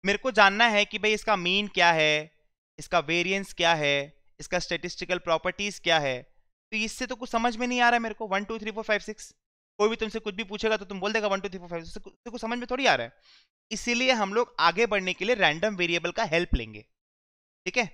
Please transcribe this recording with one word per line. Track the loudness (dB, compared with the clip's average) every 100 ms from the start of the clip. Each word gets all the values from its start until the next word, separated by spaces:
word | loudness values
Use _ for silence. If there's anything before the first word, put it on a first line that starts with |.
मेरे | -2 -2
को | 0
जानना | 6 6 6 4
है | 4
कि | 0 0
भाई | 0
इसका | 0 0 0
मीन | 2 0 0
क्या | 4 4
है, | 6 4 2 -2 _ _ _ _ -20
इसका | -2 0
वेरिएंस | 0 -2 0 -2 -4
क्या | 0 2
है, | 4 4 2 0 _ _ _
इसका | -6 -4
स्टैटिस्टिकल | -2 -6 -6 -10 -4 -4
प्रॉपर्टीज | 0 0 0 -4 -8 -4
क्या | 2 2
है। | 2 -4
तो | -8 _ _ _ _ -6
इससे | -4 -4 -8
तो | -6
कुछ | -4
समझ | 0 0 0
में | -2
नहीं | 2
आ | 4
रहा | 4
है |
मेरे | 0
को, | -8 -4
वन, | -4
टू, | -4 -8
थ्री, | -8
फ़ोर, | -8
फ़ाइव, | -2 -2
सिक्स। | -2 -14 -16 _ _ _ _ _
कोई | 0
भी | 2
तुमसे | -4 -6
कुछ | -8
भी | -8
पूछेगा | -8 -4 -2 -2
तो |
तुम | -4 -6
बोल | -2
देगा | 0 0
वन, | -2
टू, | -4
थ्री, | -10
फ़ोर, | -10
फ़ाइव, | -10
सिक्स, | -10 -14 -16 _ -14
कुछ | -8
समझ | -6 -6
में | -4
थोड़ी | 0 2
आ |
रहा | 2 0
है। | _ _ -20 _ _ _
इसीलिए | -8 -2 0 2
हम | 2 2
लोग | 0 -2 2
आगे | 2 4 2
बढ़ने | 0 -2
के | -4
लिए | -2
रैंडम | 2 2 2 -2 -2
वेरिएबल | -2 0 -2
का | -4
हेल्प | 0 0 0
लेंगे, | -2 -4 -14 -20 _ _ _ _ _ _ _ -6
ठीक | -4
है? | -4